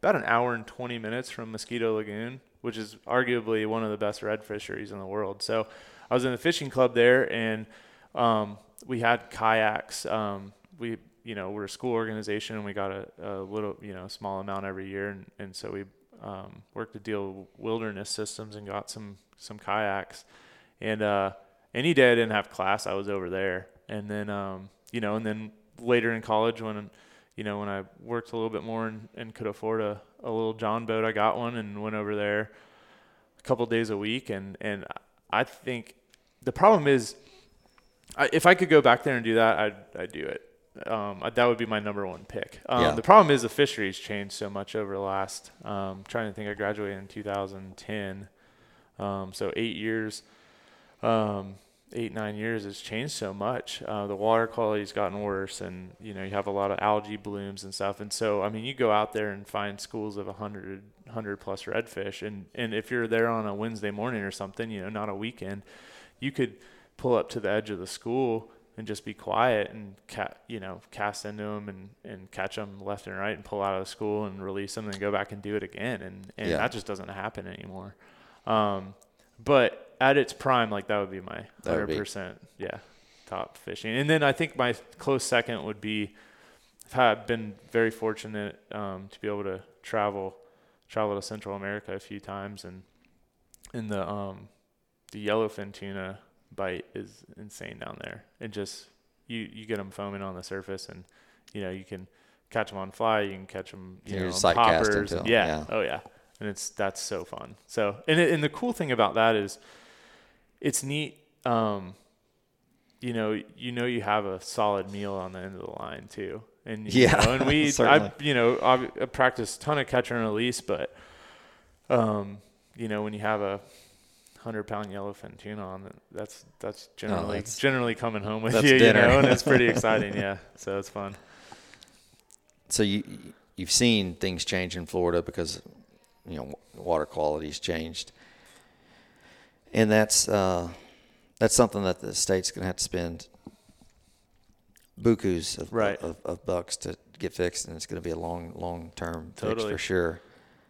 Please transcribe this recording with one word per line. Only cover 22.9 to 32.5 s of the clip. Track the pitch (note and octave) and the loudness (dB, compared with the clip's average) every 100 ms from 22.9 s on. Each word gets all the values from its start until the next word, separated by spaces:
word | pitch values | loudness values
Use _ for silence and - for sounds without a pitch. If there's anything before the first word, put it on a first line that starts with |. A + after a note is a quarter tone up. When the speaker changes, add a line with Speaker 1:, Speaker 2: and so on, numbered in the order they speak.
Speaker 1:
was | G2 G2+ | -4 -2
over | G2 F2+ | -4 -2
there. | F#2+ F#2+ F#2 F#2+ _ - | -2 -2 -2 -6 _ -10
And | G#2+ G#2 | -10 -6
then, | G#2 G#2 | -6 -4
um, | G2+ G2 F#2+ G2 _ - | -6 -6 -10 -14 _ -10
you | A#2+ | -4
know, | G#2 A2 | 0 0
and | A2 | -2
then | G#2+ G#2+ - _ - | -4 -8 -16 _ -4
later | A#2 A#2+ A2+ | 4 4 4
in | A2+ | 0
college | A2 G#2+ A2+ A2+ | 0 2 2 0
when, | A2 G#2 G#2 - - _ _ | -6 -8 -12 -18 -20 _ _
you | - | -8
know, | G#2+ G2+ | -6 -4
when | G#2 | -4
I | G2 F#2+ - | -6 -8 -14
worked | A#2 A#2 A2+ | -8 -6 -4
a | A#2 | -4
little | A2+ | -4
bit | G#2+ | -4
more | A2 A2+ A2+ | -6 -6 -6
and, | A2 A2+ | -8 -14
and | - A2+ | -14 -14
could | - G#2+ | -8 -8
afford | - A2 A2 | -4 -2 0
a, | G#2 G2+ - _ | -2 -4 -12 _
a | B2 | -4
little | A2+ A2+ | -2 -2
John | A2 A2 A2+ A2+ | 0 -2 -2 0
boat, | A2 | 0
I | A2 | 2
got | G#2 G#2+ - | 4 4 4
one | A#2 A#2+ | -2 -4
and | G#2 G#2 | -8 -6
went | G#2+ | -6
over | G#2+ G#2 G#2 | -4 -2 -2
there | G#2 G#2 G#2+ | 0 0 -2